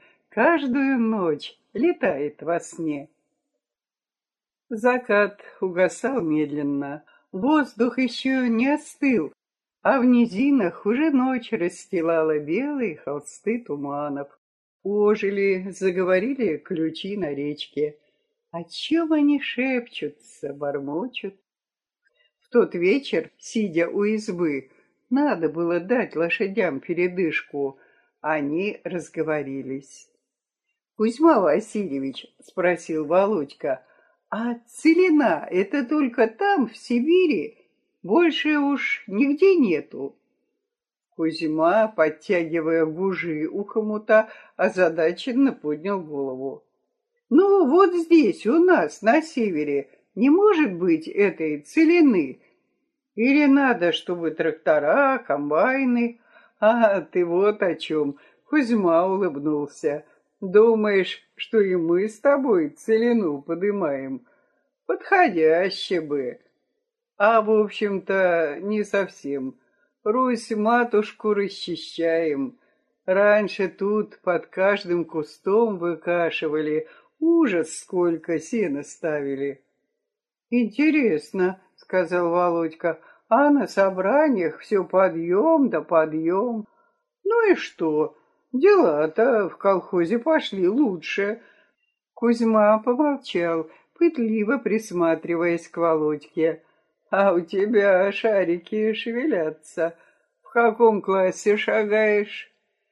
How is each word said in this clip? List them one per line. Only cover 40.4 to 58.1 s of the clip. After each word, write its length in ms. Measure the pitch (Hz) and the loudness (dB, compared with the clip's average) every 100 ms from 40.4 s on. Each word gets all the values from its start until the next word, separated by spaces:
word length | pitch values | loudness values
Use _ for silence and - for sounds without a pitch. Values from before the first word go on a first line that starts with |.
| _ _ _ _ _ _ _ | _ _ _ _ _ _ _
Кузьма, 800 | - 160 160 160 156 160 208 214 | -6 -4 -2 -4 0 2 2 2
подтягивая 960 | 214 156 156 - 180 165 165 160 165 156 | 2 0 -2 -2 -2 0 -2 0 0 0
гужи 600 | 160 190 170 170 151 156 | -2 -4 -4 -6 -6 -6
у 180 | 196 | -6
хомута, 640 | 202 220 214 214 214 220 220 - - - | -6 -4 -4 -4 2 2 2 -6 -18 -4
озадаченно 960 | 185 185 175 165 160 180 - 240 269 | -2 2 0 2 -2 -2 -4 0 0
поднял 480 | - 151 147 180 202 | 0 -6 -6 -6 -6
голову. 640 | 156 143 139 131 135 - _ _ _ _ _ _ _ | -6 -8 -8 -8 -10 -12 _ _ _ _ _ _ _
"Ну, 400 | 254 392 403 277 | 4 6 4 4
вот 260 | 339 392 | 4 4
здесь, 520 | 349 330 330 226 - 208 | 2 4 4 4 0 0
у 120 | 320 | 4
нас, 440 | 370 330 151 - | 4 4 2 -2
на 180 | 208 294 | 2 2
севере, 680 | 311 - 214 156 147 143 - _ _ | 0 -2 -2 -2 -2 -4 -6 _ _
не 160 | 190 262 | 0 2
может 420 | 339 415 349 277 | 6 4 4 0
быть 360 | 175 180 160 - | 0 0 0 -2
этой 520 | - 202 - 156 147 | 0 0 0 -4 -6
целины? 800 | - - 320 349 294 196 135 - _ _ _ _ _ _ _ | -4 2 4 6 6 4 0 -6 _ _ _ _ _ _ _
Или 320 | - 247 285 285 | -2 2 4 4
надо, 460 | 277 269 196 175 | 4 2 0 0
чтобы 380 | - - 175 165 | -2 -6 -6 -4
трактора, 880 | 156 160 156 185 151 143 233 277 269 | -2 -4 -2 0 2 2 2 2 0
комбайны?" 1040 | - 143 147 156 226 269 262 240 233 233 _ _ _ _ | -4 -4 -2 0 0 0 0 0 -2 -6 _ _ _ _
"А, 440 | 214 233 220 196 | 2 4 2 2
ты 220 | 151 185 | -2 -2
вот 380 | 175 175 202 208 | 0 2 0 0
о 120 | 190 | -2
чем!" 440 | 160 - 156 143 | -4 -4 -4 -4